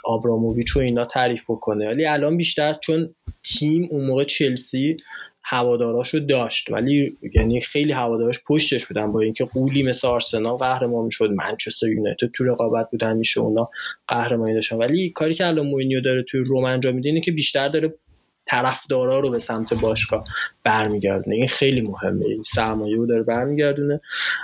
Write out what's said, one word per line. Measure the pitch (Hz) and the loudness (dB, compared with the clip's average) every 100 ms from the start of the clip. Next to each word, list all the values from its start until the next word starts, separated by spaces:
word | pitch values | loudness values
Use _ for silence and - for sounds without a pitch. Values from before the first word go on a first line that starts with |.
| - | -2
آبراموویچ | 113 120 113 113 117 117 143 | 0 2 2 2 0 2 2
و | |
اینا | 127 120 120 | 2 2 0
تعریف | 127 123 117 | 0 0 0
بکنه، | - 110 - 104 107 | -4 -4 -2 -2 0
ولی | 131 156 | 0 0
الان | 147 147 175 | 2 2 2
بیشتر | 160 - 151 | 0 0 0
چون | 156 - 160 160 - - - | 0 0 0 -2 -6 -16 -8
تیم | - - 151 165 175 | -4 0 2 2 0
اون | 147 135 | -2 0
موقع | 131 | 0
چلسی | 143 - 143 123 - 131 143 160 - - - _ - | 0 0 0 0 -2 0 0 -2 -8 -18 -18 _ -4
هواداراشو | 123 123 120 117 120 127 156 | 0 2 2 0 -2 -2 -2
داشت، | 143 131 113 - - | 0 0 0 -4 -2
ولی | 107 127 143 139 - 95 123 | -2 2 2 2 -4 -2 2
یعنی | 113 120 | 4 2
خیلی | - 147 151 | 0 0 0
هوادارش | 143 120 113 117 120 - | 0 0 0 0 0 0
پشتش | 151 151 120 - | 2 2 0 -2
بودن، | 104 107 | -2 0
با | 110 | 2
اینکه | 110 113 127 | 0 0 -2
قولی | 131 135 139 | 0 0 2
مثل | 131 120 127 | 2 2 2
آرسنال | 120 - 113 113 123 | 0 0 0 0 0
قهرمان | 127 127 123 117 113 | 0 0 0 0 -2
می‌شد، | - 110 | 0 0
منچستر | 95 95 110 - - 113 | 0 -4 -4 -2 0 0
یونایتد | 107 104 - 120 | 0 -2 -2 -2
تو | - | 0
رقابت | 127 117 113 113 113 | 0 0 0 0 -2
بود، | 117 | -2
همیشه | 110 113 110 - | 0 0 0 0
اونا | 110 110 117 - - - - | 0 0 -2 -6 -12 -10 -6
قهرمانی | 120 117 117 110 | -2 0 0 0
داشتن، | 110 107 113 | 0 -2 0
ولی | 120 170 180 | 0 0 0
کاری | - 160 | -2 -2
که | 165 180 | 0 0
الان | 156 143 | 0 0
مورینیو | 139 135 131 | 0 0 0
داره | 131 127 | 2 0
توی | 127 135 | 0 -2
روم | 131 131 127 | 0 2 2
انجام | 127 127 127 | 2 0 0
می‌ده | 139 | 0
اینه | 165 | 0
که | 180 | 0
بیشتر | 156 139 143 143 | 0 0 0 0
داره | 151 160 - _ _ _ _ - | 0 -2 -4 _ _ _ _ -2
طرفدارا | 123 127 - - 131 127 135 | 0 0 -2 -2 0 2 2
رو | 135 | 2
به | 120 | 0
سمت | - 113 110 | -2 -2 -2
باشگاه | 110 110 107 - 110 - - - - | 0 2 2 0 -2 -4 -8 -8 -2
برمیگردونه. | - 110 107 104 98 98 101 110 | 0 2 2 0 0 0 0 0
این | 131 | 0
خیلی | - 139 127 | 2 2 2
مهمه، | 107 95 98 98 107 | -2 -4 -2 -2 -2
این | 110 | -2
سرمایه | 107 - 110 110 104 113 | -2 -2 0 -2 -2 0
رو | 117 | 2
داره | 113 | 2
برمیگردونه | 113 117 135 147 143 143 143 147 - - - - | 2 0 0 0 0 0 0 -2 -4 -6 -4 -4